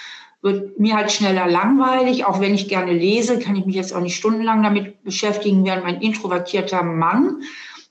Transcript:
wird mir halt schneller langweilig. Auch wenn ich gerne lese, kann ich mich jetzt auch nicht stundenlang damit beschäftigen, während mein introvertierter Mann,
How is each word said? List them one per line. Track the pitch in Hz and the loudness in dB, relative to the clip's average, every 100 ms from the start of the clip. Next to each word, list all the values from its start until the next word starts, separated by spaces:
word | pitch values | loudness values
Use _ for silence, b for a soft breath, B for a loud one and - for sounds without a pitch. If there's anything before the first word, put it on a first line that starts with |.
| B B B B | B B B B
wird | 196 196 - - | -2 -2 -2 0
mir | 214 214 | 2 2
halt | 208 | 0
schneller | - 202 185 175 | 0 2 2 2
langweilig. | 175 202 269 254 254 254 254 196 | 2 4 4 4 4 2 2 0
Auch | 190 | 0
wenn | 196 | 2
ich | 202 190 | 0 0
gerne | 190 180 | -2 0
lese, | 170 180 226 240 233 | 2 2 2 2 0
kann | - 196 | 0 -2
ich | 185 | 0
mich | 190 | -2
jetzt | 185 | -4
auch | 180 | -4
nicht | 175 - | -4 -2
stundenlang | 220 220 226 220 | 0 0 2 2
damit | 214 208 190 - | 2 2 -2 -12
beschäftigen, | 196 - 208 202 208 190 190 | -10 -4 -2 0 2 2 2
während | 190 | 0
mein | 175 180 | -4 -2
introvertierter | 220 214 190 180 180 196 185 185 | -2 -2 -2 -4 -2 -4 -2 -2
Mann, | 170 165 165 214 359 311 B B B B B | -2 0 0 2 0 -2 B B B B B